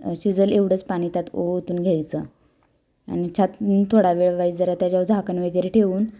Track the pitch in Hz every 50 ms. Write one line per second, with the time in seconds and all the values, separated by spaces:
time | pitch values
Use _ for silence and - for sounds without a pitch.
0 | - - 175 165 - 208 185 190 196 202 202 208 202 190 190 190 190 - 190 175
1 | 175 170 175 180 170 - - 190 175 175 180 180 175 - 175 175 175 190 170 160
2 | 156 156 - 151 151 - _ _ _ _ _ _ _ _ _ _ _ _ _ _
3 | _ - 185 170 175 175 170 - 190 190 196 - 214 202 196 196 202 196 226 220
4 | 190 180 175 175 180 180 175 175 180 175 175 170 180 180 180 175 185 180 180 185
5 | 185 190 220 202 - - 180 180 180 175 170 180 180 185 - 226 208 190 185 190
6 | 214 220 -